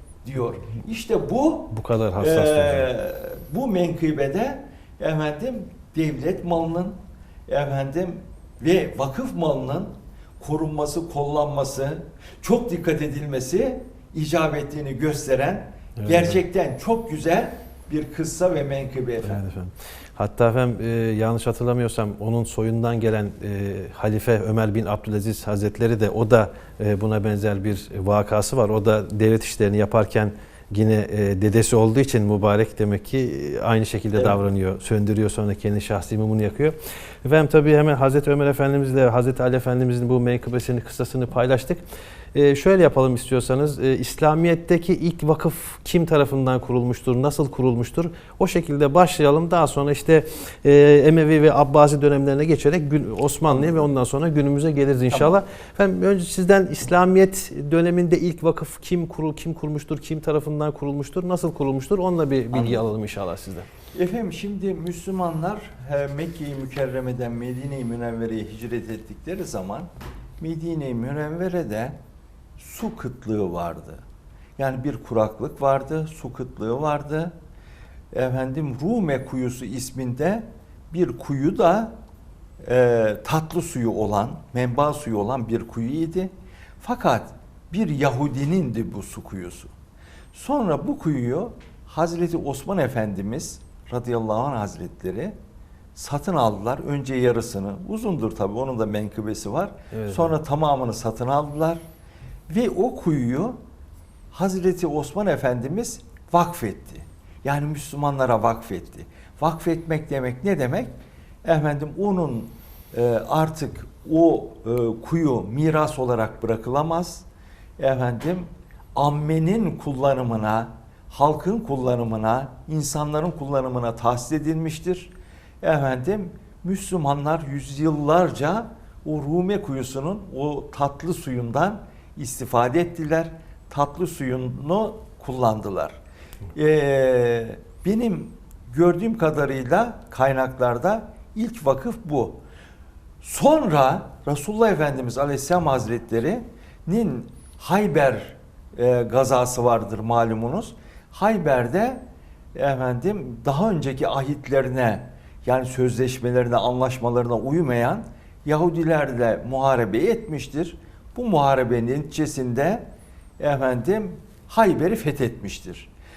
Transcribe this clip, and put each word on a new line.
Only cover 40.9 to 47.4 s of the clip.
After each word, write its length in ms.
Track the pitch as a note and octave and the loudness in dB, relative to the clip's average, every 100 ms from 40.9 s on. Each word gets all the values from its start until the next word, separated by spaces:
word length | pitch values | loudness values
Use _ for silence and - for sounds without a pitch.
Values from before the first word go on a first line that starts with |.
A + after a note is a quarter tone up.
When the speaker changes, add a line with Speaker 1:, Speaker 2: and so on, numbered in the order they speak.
| - B2 B2+ B2 | -6 -4 -4 -2
Speaker 2:
paylaştık. 520 | B2+ B2+ C3 - F3+ - - - - - | 0 2 2 0 -6 -6 -16 -16 -18 -4
E, 200 | C#3+ C#3+ | 4 6
şöyle 280 | C#3 F#3+ F#3+ | 6 6 8
yapalım 320 | D#3 C3+ C3 | 8 6 4
istiyorsanız. 640 | B2 - B2+ A#2 C3 D3+ C3+ | 2 0 0 2 0 0 0
E, 200 | C3 C3 | 0 2
İslamiyet'teki 960 | B2 - D#3 D#3 E3+ E3 E3+ F3 E3+ | -2 2 4 4 4 2 2 2 2
ilk 300 | F3 E3+ - | 0 0 0
vakıf 300 | D3+ D#3+ E3+ - - - | 2 2 2 -2 -8 -12
kim 220 | - F3+ E3 | 0 0 4
tarafından 540 | D#3 C#3 C3+ C3 B2+ | 4 4 2 2 2
kurulmuştur, 640 | B2 B2 B2 A#2+ - B2 | 2 0 0 0 0 2
nasıl 280 | C#3+ C#3+ | 2 2